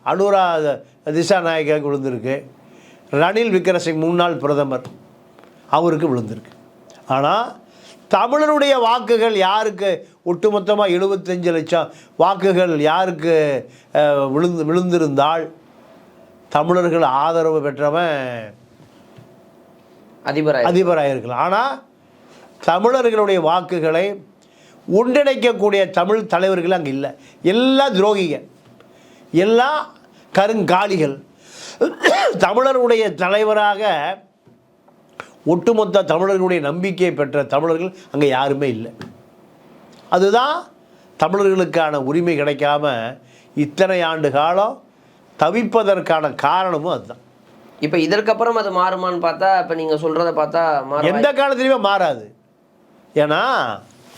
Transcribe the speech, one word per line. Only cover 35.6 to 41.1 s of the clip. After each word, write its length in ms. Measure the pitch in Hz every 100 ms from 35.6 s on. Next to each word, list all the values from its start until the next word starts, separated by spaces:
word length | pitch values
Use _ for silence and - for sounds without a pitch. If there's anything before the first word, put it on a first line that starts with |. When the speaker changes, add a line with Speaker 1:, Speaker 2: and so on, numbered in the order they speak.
| 175 220 202 196
Speaker 1:
தமிழர்களுடைய 580 | 175 156 190 190 185 175
நம்பிக்கையை 520 | 143 170 190 185 180 151
பெற்ற 280 | 139 143
தமிழர்கள் 500 | 131 139 165 160 180 - -
அங்க 140 | 143 143
யாருமே 420 | 127 139 139 139
இல்லை. 220 | 110 113 113 - - - _ _ _ - - - - -
அதுதான் 460 | 180 196 226 269 330 - _ _ _ _